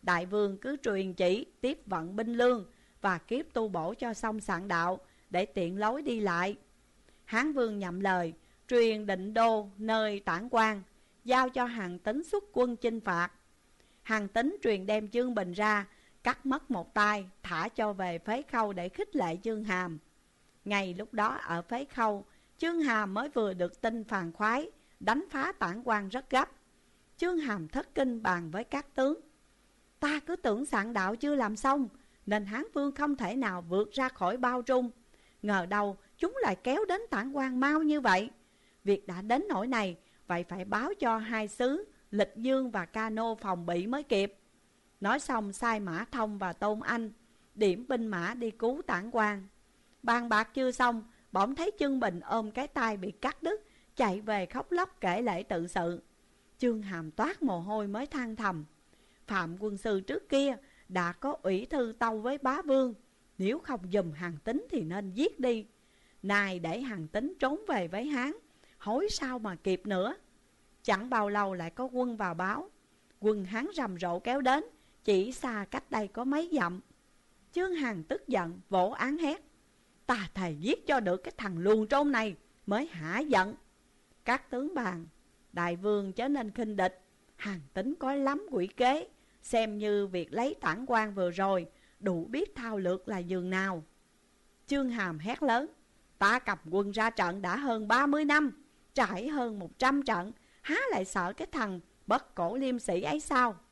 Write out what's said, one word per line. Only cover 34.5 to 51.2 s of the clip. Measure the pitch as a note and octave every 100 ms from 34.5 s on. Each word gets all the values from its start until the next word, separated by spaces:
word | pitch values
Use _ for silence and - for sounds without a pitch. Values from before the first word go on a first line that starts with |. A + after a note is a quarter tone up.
| B3
trung. | A#3+ C4 B3 - _ - _ _
Ngờ | G#3 G3 F3
đâu | G#3 G3+ G3 _ -
chúng | F4 C5
lại | A#4 F#3
kéo | - D4 G#4
đến | G4+ A#4
Tản | - C4+
quan | C#4 C4 B3+
mau | C4+ D4+
như | D#4 D4+
vậy. | A#3+ F#3 A3 - _ _ _ _
Việc | G3 G3 -
đã | F3+
đến | G#3 B3+ G#4
nỗi | A3 A#3
này, | A#3+ G3 E3+ _ _ -
vậy | F3 F3
phải | F#3
báo | F#3+ G3+ C#4 G4+
cho | B3+ A3+
hai | A3 A3+ G#3+
sứ | - B3 D4+ G#4 - _
Lịch | G3+ G3 -
Dương | A#3+ C4 B3+
và | G#3 E3
Ca | A3 A3
Nô | A3 A3+
phòng | A3 G3+ F3+ E3+
bị | F3 G3
mới | C4
kịp." | - G3+ G3+ - _ _ _ _ _ _
Nói | G3 C4+
xong | - A#3 G#3
sai | G3 A#3 A3
Mã | G3 E3 A3+
Thông | C4 G#3+ G3+
và | F#3+
Tôn | E3 G#3 G#3+
Anh | - A#3+ A3 - _ _ _
điểm | - G#3 F#3 B3+
binh | B3+ A3
mã | F#3 E3+
đi | A#3+ A#3
cứu | A3 A3+ C#4 -
Tản | F3 G#3
quan. | A#3+ G#3+ G3+ G3 _ _ _ _ _
Bàn | - A#3+ A#3
bạc | G#3+ A3
chưa | - C4
xong, | B3 B3 A3+ G#3+ _